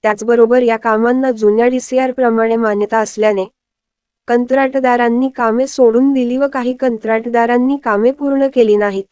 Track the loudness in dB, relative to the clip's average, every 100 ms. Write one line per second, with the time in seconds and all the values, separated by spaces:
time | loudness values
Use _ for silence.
0 | -2 -2 0 2 4 4 2 0 0 0
1 | 2 0 0 0 0 2 0 0 -2 -2
2 | -2 0 0 2 0 0 0 -2 -2 -2
3 | -4 -2 0 0 -4 _ _ _ _ _
4 | _ _ -2 -2 0 0 0 0 0 0
5 | 0 0 -2 -2 -2 -2 -2 2 2 4
6 | 2 0 -2 -2 -2 -4 -6 -4 -4 -4
7 | -4 -4 -2 0 2 2 0 -2 -2 0
8 | 0 0 -2 0 0 0 2 2 0 -4
9 | -10